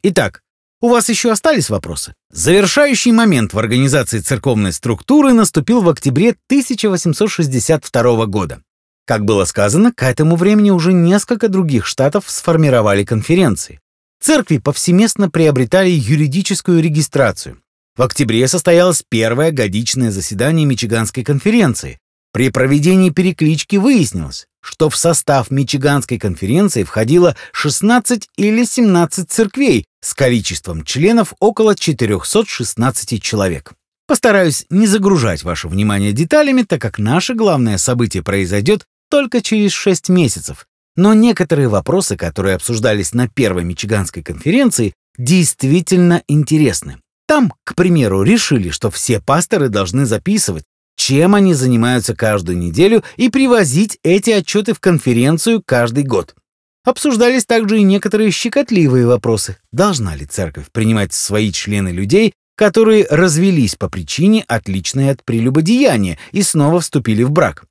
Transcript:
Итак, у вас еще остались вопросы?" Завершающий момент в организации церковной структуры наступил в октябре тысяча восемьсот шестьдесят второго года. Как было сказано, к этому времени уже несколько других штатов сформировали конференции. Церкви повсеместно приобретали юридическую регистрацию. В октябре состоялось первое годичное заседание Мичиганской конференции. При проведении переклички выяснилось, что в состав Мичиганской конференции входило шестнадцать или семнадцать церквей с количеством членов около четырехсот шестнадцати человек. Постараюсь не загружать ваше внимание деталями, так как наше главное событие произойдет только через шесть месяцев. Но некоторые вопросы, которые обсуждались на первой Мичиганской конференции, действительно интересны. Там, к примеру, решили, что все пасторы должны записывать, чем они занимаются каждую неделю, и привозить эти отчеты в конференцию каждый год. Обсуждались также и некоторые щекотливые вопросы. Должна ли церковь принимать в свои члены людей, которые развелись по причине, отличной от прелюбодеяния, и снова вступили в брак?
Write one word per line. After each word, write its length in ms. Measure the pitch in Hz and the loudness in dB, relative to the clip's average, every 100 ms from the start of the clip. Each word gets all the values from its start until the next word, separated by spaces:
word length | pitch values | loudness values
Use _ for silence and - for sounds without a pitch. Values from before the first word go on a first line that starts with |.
Итак, 380 | 202 175 104 - _ _ _ _ | 0 0 -2 -6 _ _ _ _
у 80 | 233 | 2
вас 220 | 240 233 | 2 0
еще 200 | 220 240 | -2 0
остались 380 | 214 320 285 - | 0 0 0 -2
вопросы?" 460 | 101 - 80 - - _ | -4 -6 -12 -12 -18 _
Завершающий 800 | 80 82 190 196 - 294 254 240 | -4 2 2 2 2 2 2 2
момент 400 | 226 226 143 104 | 4 4 2 0
в 60 | 101 | -2
организации 600 | 110 123 135 139 123 117 | -2 0 2 0 0 -4
церковной 520 | - 120 139 110 98 | -4 -2 0 0 -2
структуры 640 | - 120 107 - 294 277 | -4 -6 -6 0 2 4
наступил 480 | 233 202 - 135 240 | 4 2 0 0 2
в 60 | 175 | 2
октябре 460 | 151 196 127 226 - _ | 0 -2 2 0 0 _
тысяча 420 | 277 254 233 214 | 0 0 -4 -2
восемьсот 420 | 180 175 156 208 | 0 -2 0 -2
шестьдесят 540 | - 151 127 - 156 | 0 -2 0 0 -2
второго 400 | - 123 120 113 | 0 0 2 2
года. 380 | 110 101 85 62 _ _ _ _ - | 0 -4 -4 -10 _ _ _ _ -4
Как 200 | 110 104 | -2 2
было 180 | 104 | 0
сказано, 480 | 92 - 101 143 226 | 0 0 0 2 2
к 100 | - | 2
этому 340 | 127 123 156 165 | -2 0 0 2
времени 340 | 190 214 208 | 2 4 4
уже 240 | 185 165 | 2 2
несколько 540 | 185 170 202 - 226 226 | 2 4 2 0 -2 0
других 360 | 190 165 127 | 0 0 -2
штатов 400 | - - 139 202 - | -2 -2 0 0 -4
сформировали 760 | - - 160 151 123 107 98 | -6 0 2 4 2 2 0
конференции. 760 | 101 110 113 175 156 95 - - _ _ _ _ | 0 -4 0 2 2 -2 -8 -16 _ _ _ _
Церкви 360 | - 311 - 139 | 0 0 2 -2
повсеместно 720 | - 143 - 180 226 - 196 | -2 -4 0 2 2 0 -2
приобретали 600 | 165 156 135 127 185 185 | 2 2 2 0 2 2
юридическую 920 | 165 107 147 151 160 190 196 - 170 | 0 0 0 0 -2 -4 -4 0 0
регистрацию. 760 | 160 151 - 139 120 - 131 - _ _ _ - | 2 -2 -2 0 0 -2 -12 -18 _ _ _ -2
В 60 | |
октябре 460 | 131 - 120 113 131 | -2 0 0 0 0
состоялось 560 | 175 180 170 180 170 - | 0 2 4 4 0 -2
первое 440 | 113 110 120 160 | -2 0 0 -2
годичное 580 | 143 104 101 117 131 117 | 0 -2 -2 -4 -2 -2
заседание 560 | 98 - 101 131 165 147 | -4 -8 -2 0 0 0
Мичиганской 560 | 123 117 113 110 - | -2 -2 -2 -2 -4
конференции. 800 | 120 143 208 233 165 107 67 - _ _ _ | -4 -2 2 2 2 0 -10 -16 _ _ _
При 180 | 104 127 | -2 -2
проведении 600 | 131 131 147 156 190 185 | 0 2 2 4 4 2
переклички 680 | 160 185 170 156 156 - 202 | 2 -2 0 0 0 -2 0
выяснилось, 680 | 226 254 127 92 73 - - _ | 2 2 0 -4 -10 -12 -20 _
что 300 | - - 156 | -20 -2 -2
в 60 | - | 0
состав 560 | 170 156 - 139 117 | 0 0 0 0 0
Мичиганской 680 | 135 131 143 143 143 - 117 | -2 -2 -2 0 -2 -2 -4
конференции 640 | 104 82 98 151 202 117 | -4 -4 -2 0 0 0
входило 540 | 90 107 110 175 175 117 - | -4 -2 2 4 2 0 -12
шестнадцать 720 | - 147 - 208 240 - 233 - - | -6 -4 -2 2 0 0 -6 -8 -4
или 280 | 202 220 | 0 0
семнадцать 680 | 240 - 226 175 170 - 170 | -2 0 2 2 0 -4 -4
церквей 540 | - 220 - 277 123 - _ | -2 -2 0 0 0 -2 _
с 120 | - | -12
количеством 720 | - 131 120 - 95 - 80 | -2 0 0 -2 -8 -10 -10
членов 520 | - 131 180 233 196 - | -8 0 2 2 0 0
около 380 | 202 214 220 196 | -2 2 0 2
четырехсот 720 | - 139 110 98 - - 220 | -2 -2 -2 -2 -2 -2 -2
шестнадцати 680 | - 120 - 123 - - 107 | -6 -8 -2 -2 -2 -6 -6
человек. 560 | - 107 95 78 - - _ _ - | -4 -2 -2 -4 -12 -20 _ _ -4
Постараюсь 580 | - 233 202 175 131 - | 0 2 2 0 -4 -2
не 180 | 185 220 | 0 2
загружать 560 | 208 196 180 113 80 | 2 2 2 0 -2
ваше 240 | 87 82 80 | -6 -8 -6
внимание 420 | 92 104 101 101 | -2 0 0 0
деталями, 520 | 107 165 302 294 254 | -2 0 2 2 0
так 180 | 220 147 | 0 -2
как 180 | 113 - | -4 -4
наше 360 | 104 160 - | 0 0 -2
главное 440 | 233 214 147 117 98 | 0 0 2 0 0
событие 460 | - 123 117 92 | -2 0 -2 -4
произойдет 600 | 82 98 90 104 120 208 _ _ _ | -4 -2 -2 -2 0 -2 _ _ _
только 320 | 285 262 240 | -2 0 -4
через 300 | - 220 202 | -2 0 0
шесть 380 | - 202 180 - | 0 -2 -2 0
месяцев. 580 | 180 165 - - - - _ _ - | 2 2 -2 -10 -14 -20 _ _ 0
Но 180 | 196 | 4
некоторые 540 | 220 240 - 180 156 131 | 4 4 2 0 0 2
вопросы, 480 | 104 - 180 - 95 | 0 0 -2 -2 -4
которые 400 | 85 92 95 92 | -6 -4 -2 -2
обсуждались 560 | - 117 113 104 92 | -4 -2 0 -2 -2
на 160 | 120 123 | -2 -2
первой 340 | - 110 90 | 0 0 0
Мичиганской 600 | 85 85 101 104 92 - | -4 -8 -4 -4 -4 -10
конференции, 720 | - - 147 233 254 - 107 - _ - | -12 -8 -2 0 0 0 -4 -6 _ -8
действительно 1080 | 123 185 156 - 135 170 170 185 175 175 - | 0 2 2 -2 0 0 2 2 4 2 0
интересны. 720 | 151 139 151 143 92 73 65 _ _ - | 0 2 2 2 -2 -10 -18 _ _ -2
Там, 280 | 302 226 - | 0 0 -4
к 100 | - | -10
примеру, 480 | - 180 170 113 95 | -2 2 2 2 2
решили, 460 | 104 226 - 127 90 | 2 2 2 0 -2
что 220 | - 107 | -4 -6
все 280 | - - 110 | -4 -4 -2
пасторы 520 | - 147 175 202 135 | 0 0 0 -2 0
должны 340 | 104 92 127 | 0 -2 -2
записывать, 600 | 135 110 - 208 - 82 - _ _ - | 0 -2 -2 -2 -2 -6 -12 _ _ -8
чем 380 | - 135 175 | 0 2 4
они 200 | 202 190 | 4 4
занимаются 600 | 151 127 117 120 127 110 | 2 2 2 2 0 -2
каждую 440 | 107 110 104 87 87 | -2 0 0 -2 -4
неделю, 440 | 87 82 190 226 - - | -4 2 4 2 -2 -2
и 120 | 247 | -2
привозить 720 | 262 269 240 160 139 214 - | 0 2 2 2 0 -2 -2
эти 280 | 156 190 233 | 0 0 2
отчеты 440 | 208 - 208 202 | 0 0 -4 -2
в 60 | - | -2
конференцию 840 | 190 165 - 117 131 160 - 226 | 0 0 0 2 2 0 0 -2
каждый 400 | - 123 120 127 | 0 0 0 -2
год. 300 | 139 101 - _ _ _ _ _ | -2 -4 -4 _ _ _ _ _
Обсуждались 600 | - 254 302 226 240 254 - | -4 -2 -2 2 2 2 0
также 320 | 233 208 220 | -2 0 2
и 40 | |
некоторые 480 | 196 196 208 214 214 | 2 2 0 0 0
щекотливые 760 | - 240 277 285 202 151 127 120 | -2 -4 -2 0 2 2 4 2
вопросы. 500 | 120 120 107 - 98 _ | 2 0 -2 -4 -12 _
Должна 420 | 127 202 151 98 | 0 0 0 -4
ли 120 | 76 73 | -8 -10
церковь 400 | - 87 73 73 | -8 -8 -10 -10
принимать 420 | - 110 110 95 | -2 0 0 -2
в 40 | - | -4
свои 340 | - 107 107 | -4 -2 -2
члены 380 | - - 104 95 | -4 -6 -4 -4
людей, 460 | 87 101 175 220 _ _ - | -4 0 2 2 _ _ -2
которые 500 | 214 220 220 214 - | 0 4 4 4 2
развелись 640 | 151 185 151 196 170 110 | 2 2 2 0 2 0
по 140 | - 92 | -4 -8
причине, 560 | 95 80 - 185 220 - | -8 -8 -2 2 0 0
отличной 640 | 117 - 95 85 135 139 | -6 -4 -6 -4 -2 -2
от 140 | 139 | -2
прелюбодеяния, 920 | - 113 120 143 160 247 277 123 95 80 - | -4 -2 0 0 0 2 2 2 -2 -6 -8
и 100 | 202 | -4
снова 380 | 196 156 143 175 | -2 2 2 2
вступили 420 | 160 147 113 110 | 0 -4 0 0
в 80 | 123 | 0
брак? 340 | 151 120 - _ | 2 0 -4 _